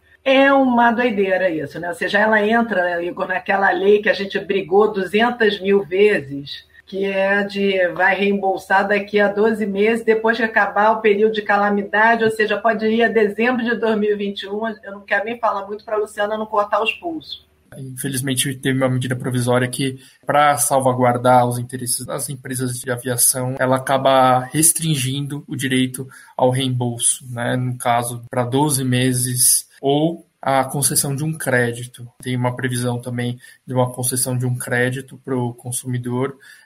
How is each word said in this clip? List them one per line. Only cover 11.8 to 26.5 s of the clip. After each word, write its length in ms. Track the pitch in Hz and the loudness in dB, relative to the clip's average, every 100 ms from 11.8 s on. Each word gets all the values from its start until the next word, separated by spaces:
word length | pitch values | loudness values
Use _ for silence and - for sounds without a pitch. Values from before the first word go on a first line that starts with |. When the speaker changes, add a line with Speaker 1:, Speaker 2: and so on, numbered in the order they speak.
| 190 202 226 226 | 0 2 4 4
Speaker 1:
ou 60 | 220 | 0
seja, 280 | 220 208 208 | 0 -2 0
pode 280 | 226 208 220 | 0 0 0
ir 180 | 226 | 2
a 40 | 226 | 2
dezembro 560 | 214 208 208 240 233 | 2 0 2 0 0
de 100 | 226 220 | -2 -2
dois 220 | 220 214 | 0 0
mil 140 | 208 | 0
e 40 | 202 | -2
vinte 260 | 202 202 | -4 -6
e 80 | 196 | -8
um. 180 | 208 226 214 | -6 -6 -8
Eu 80 | 202 | -14
não 100 | 202 | -16
quero 240 | 202 208 208 | -4 -4 -4
nem 140 | 233 | -4
falar 260 | 220 202 196 | -4 -4 -6
muito 200 | 208 - | -12 -6
pra 120 | 214 | -4
Luciana 400 | 214 - 208 214 | -4 -4 -4 -4
não 80 | 220 | -2
cortar 380 | 208 208 214 | -2 0 -2
os 100 | 220 | -2
pulsos. 540 | - 175 160 - - _ _ _ - | -4 -8 -10 -12 -16 _ _ _ -16
Speaker 2:
Infelizmente, 800 | 131 127 143 131 135 131 143 | -14 -8 -6 -4 -4 -2 -4
teve 240 | 131 143 131 | -4 -2 0
uma 120 | 131 | 2
medida 260 | 127 123 127 | 0 -2 -4
provisória 520 | 135 123 123 123 127 | -4 -2 0 2 0
que, 300 | 127 135 131 - _ - | -2 -6 -6 -16 _ 0
pra 280 | 143 147 139 | 4 4 4
salvaguardar 920 | - 139 127 123 123 120 127 127 123 | 2 2 2 4 2 4 4 6 4
os 100 | 120 | 0
interesses 480 | 123 127 120 - 127 | -8 -8 -6 -8 -6
das 240 | 147 135 | -8 -8
empresas 480 | 131 127 127 127 123 | -10 -10 -6 -4 -4
de 140 | 131 | -6
aviação, 640 | 120 127 120 - 135 127 131 | -6 -4 0 0 0 -4 -2
ela 200 | 131 131 | 0 0
acaba 720 | 131 135 135 131 127 127 127 | 2 0 4 6 6 4 0
restringindo 920 | 147 156 - 160 143 127 139 143 143 - | 0 0 0 -2 0 -2 -4 -6 -8 -10
o 80 | 135 | -6
direito 520 | 135 131 127 127 127 - - - | -2 0 0 -4 -14 -18 -14 0
ao 140 | 127 | 0